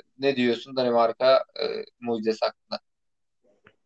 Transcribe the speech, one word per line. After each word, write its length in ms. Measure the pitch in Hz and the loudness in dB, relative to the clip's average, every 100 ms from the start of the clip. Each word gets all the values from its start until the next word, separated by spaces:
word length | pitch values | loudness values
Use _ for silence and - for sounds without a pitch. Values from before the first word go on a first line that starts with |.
| - - | -16 -4
ne 180 | 135 131 | -2 2
diyorsun 400 | 123 117 135 131 | 0 0 -4 -2
Danimarka, 680 | 123 117 117 - 131 131 - - | 0 2 2 2 4 4 2 -6
e, 20 | - 110 - _ | -6 -6 -10 _
mucizesi 440 | 120 117 107 110 | -4 -2 -2 -2
hakkında? 360 | 110 - - 110 _ _ _ _ _ _ _ _ - _ | -2 -6 -14 -14 _ _ _ _ _ _ _ _ -20 _